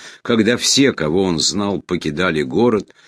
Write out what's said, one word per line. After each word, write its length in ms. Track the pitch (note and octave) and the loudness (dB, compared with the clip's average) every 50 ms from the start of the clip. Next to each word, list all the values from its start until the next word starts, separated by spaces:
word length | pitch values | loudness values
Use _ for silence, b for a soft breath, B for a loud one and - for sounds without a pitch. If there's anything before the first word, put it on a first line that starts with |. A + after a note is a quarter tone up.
| B B B B B | B B B B B
когда 340 | - A#2+ A2+ G#2+ G2+ A#2+ | 0 2 2 4 2 2
все, 360 | A#2+ - - - C3 C#3 C3 - | 0 0 0 2 4 4 2 2
кого 300 | - D#2+ D2+ D#2 F#2+ G2 | 0 -2 0 0 0 0
он 160 | F#2 E2+ D#2 | 0 0 0
знал, 420 | - - - G2 G#2 G2+ G2 D#2+ | -2 -2 -2 -4 -4 -4 -4 -6
покидали 640 | - - F2+ E2+ - D#2 C#2+ D#2 F#2 F#2 E2 D2+ C#2+ | -4 -6 -6 -4 -4 -6 -4 -2 -2 0 0 -2 -4
город, 520 | B1+ B1+ F2 A#2 B2 A2 G2+ - b b b b | -2 0 2 2 2 2 0 -4 b b b b